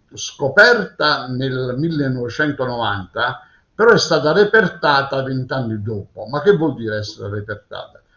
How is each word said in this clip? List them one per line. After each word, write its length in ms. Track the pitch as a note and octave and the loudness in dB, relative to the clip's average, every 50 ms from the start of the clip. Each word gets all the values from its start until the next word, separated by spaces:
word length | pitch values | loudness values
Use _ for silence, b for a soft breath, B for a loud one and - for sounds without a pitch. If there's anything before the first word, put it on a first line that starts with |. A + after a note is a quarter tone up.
| _ _ - | _ _ -16
scoperta 1120 | G#2 - - - - C#3+ C3+ - G3+ A3 A#3+ A#3+ G#3+ F#3 - - - D3+ D3+ C#3+ C3+ B2+ B2+ | -14 -12 -12 -6 -4 -4 4 6 8 8 8 6 4 0 -4 -4 -2 0 0 0 -2 -4 -6
nel 460 | B2+ B2+ C3+ C3 B2+ B2+ B2+ B2 B2 C3+ | -4 -4 -4 -4 -4 -4 -4 -4 -4 -4
millenovecentonovanta, 1600 | D#3 E3+ D#3+ C#3+ C#3 C3 B2+ B2 A#2+ A#2 - - D3+ D3 C3+ C3+ B2+ B2 A#2+ A#2+ A2+ G#2 G2+ G2 F#2 - - A2+ A#2+ B2+ B2+ B B B B B B B _ | -2 -2 -2 -2 -2 -2 -2 -4 -4 -4 -4 -2 -2 -2 -2 -2 -4 -4 -4 -2 -2 -2 -4 -4 -8 -8 -6 -4 -4 -4 -4 B B B B B B B _
però 180 | - A3 A#3 | 2 6 6
è 60 | G#3 - | 6 6
stata 340 | - - E3 D3 C#3 D3+ | 4 2 0 2 2 2
repertata 880 | D#3+ G3+ G3+ G#3 - A3 F#3 E3 - - - D3+ C#3 C3+ C3+ - C3+ C3+ | 4 4 4 4 4 4 2 2 0 -2 0 2 2 2 0 0 -2 -4
vent'anni 580 | - D3 C3 C3 B2+ - C#3+ C3+ A#2+ A2+ A2 G#2+ | -4 -4 -4 -4 -4 -4 -4 -4 -4 -4 -4 -6
dopo." 460 | G#2 A#2 A2 G2 F#2 - _ - G#2+ | -6 -6 -8 -8 -10 -12 _ -14 -10
Ma 160 | A2 C#3 D3 | -8 -6 0
che 140 | C#3+ G#3 G3 | 2 2 2
vuol 180 | D3+ D#3+ D3+ B2 | 4 2 -2 -2
dire 240 | A#2 A2+ G#2+ G#2+ G#2+ | -4 -4 -4 -4 -4
essere 320 | G#2 - - - G#2+ G2+ | -6 -8 -10 -12 -10 -8
repertata? 680 | G#2 G#2 G2+ A2 G#2 - _ - G2 F#2+ - - - - _ _ _ | -8 -8 -8 -8 -10 -12 _ -14 -14 -14 -14 -16 -18 -20 _ _ _